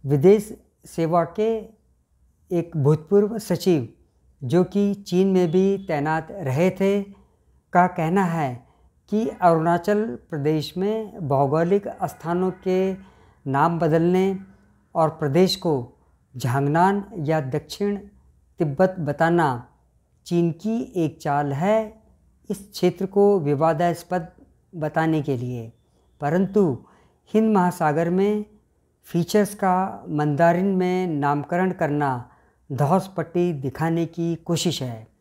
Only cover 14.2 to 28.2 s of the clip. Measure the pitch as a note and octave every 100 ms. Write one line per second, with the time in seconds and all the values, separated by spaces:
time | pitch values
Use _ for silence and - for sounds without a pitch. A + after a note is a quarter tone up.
14.2 | F#3+ F#3+ - - _ _ _ E3+ D#3+ D#3+
15.2 | D3 D3+ F#3 - F3 C#3 A#2+ _ _ _
16.2 | _ B2+ A#2+ C3+ C#3+ D#3+ F#3 G3+ G3 G#3+
17.2 | C#3+ D#3+ C3 D3 D3+ - G3+ G3+ - _
18.2 | _ _ _ _ D#3 C#3 F#3 F#3 D3 C#3+
19.2 | E3 F3 D3+ A#2+ - _ _ _ _ _
20.2 | - F3 E3+ D#3+ G#3+ A3+ B3+ F#3 D#3+ D#3+
21.2 | D#3+ C#3+ C#3+ C#3 F#3 A3 G#3+ - _ _
22.2 | _ _ - G3+ - - F3+ F3 F#3+ G3+
23.2 | G3+ G3 C#3+ C#3+ D#3+ D#3 F3 E3+ - F3+
24.2 | E3+ _ - _ _ F3 D3+ D#3+ D#3+ D#3+
25.2 | C#3 B2+ B2 B2 A2+ _ _ _ _ _
26.2 | C#3+ F3 F#3+ G3+ F3+ B2 - _ _ _
27.2 | _ G#3+ A3 G3+ F3+ E3 D#3 D3 E3+ F3+